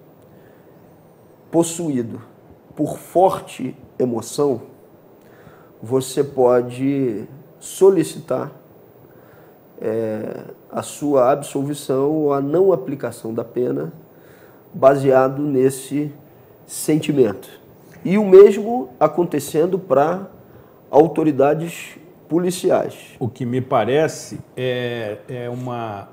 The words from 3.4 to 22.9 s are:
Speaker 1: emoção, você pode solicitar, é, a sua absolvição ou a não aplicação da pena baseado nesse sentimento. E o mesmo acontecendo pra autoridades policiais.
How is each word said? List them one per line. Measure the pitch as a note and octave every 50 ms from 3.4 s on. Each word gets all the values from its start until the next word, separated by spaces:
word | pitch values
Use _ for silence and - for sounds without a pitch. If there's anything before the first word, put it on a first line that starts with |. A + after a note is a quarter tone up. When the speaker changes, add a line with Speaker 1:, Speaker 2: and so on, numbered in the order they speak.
| - - - - C3 B2+ - - - - -
Speaker 1:
emoção, | - B2+ B2 A#2 A2+ A2+ - - - D3 C#3+ B2+ G#2+ - - - - - - _ _ _ _ _ _ _ - - - - - - - - - - -
você | - G#2+ B2+ C3 C3 - - D3+ C3+
pode | - - C3 B2+ A#2+ B2 B2 A#2+ B2 B2 B2+ C3+ C#3 C#3+ C#3 C3+ A#2+ G#2+ F#2+ - - - - - - - -
solicitar, | - - - - F#3 G3 G3 E3+ D#3 - - - - - B2+ C3 B2+ D3 - - - - - - - - - - - - - - - - - - - - - _ _ _ - -
é, | - A2+ A2 A#2 A2+ A2 G#2+ G#2+ G#2+ - - - - - - _ - -
a | - -
sua | - - - - D3 D3 C#3+ C3 B2 B2+
absolvição | C#3+ C#3+ D3 - - C#3+ C#3 C#3+ D3 C#3+ - - C3+ C3 C#3 C#3+
ou | D#3 D#3 D3+ C#3+ C#3
a | C#3
não | C#3 C#3+ D3+ F3 G3 F#3+ F3
aplicação | - - - C#3+ C3+ - A#2 A2+ - - A2 A2+
da | A#2 A#2
pena | - - A#2+ B2 C3 C3+ C#3+ D#3 E3 - - - - - - - - - - - - - - - - -
baseado | F3 C3+ C3+ C#3+ C#3 C3+ C3+ C3 C3 C3 C3 C#3 C#3+
nesse | D3 D3 C#3 B2+ C3 C3+ C3+ C3+ - - C3+ D3 D3+ D3 C#3 - - - - - - - - - -
sentimento. | - - - - - D#3 D#3 D#3 - D3 C#3 B2 G#2 F#2+ - - - - - - - - - - - - - -
E | D#3+ F#3
o | G#3+ G#3+
mesmo | F#3+ - F#3+ G3+ G#3+ G3 A3 G3+ A3 A#3+ B3+ C4 - - -
acontecendo | D3+ D3+ - - F3 E3+ - D3 C3+ - - D3+ D#3+ F#3 F3+ F#3
pra | - - C3 C3+ C#3+ D#3+ F3 F#3+ G3 - - - - - - - - - - _ - -
autoridades | - C#3 D#3+ E3 D#3+ E3 D#3+ D3+ C#3 B2+ C3+ C#3+ D3+ D#3+ E3+ E3+ - - - - - - - - - - -
policiais. | - D#3 E3+ F3+ F3+ F3 - - F3+ D3 A2 - -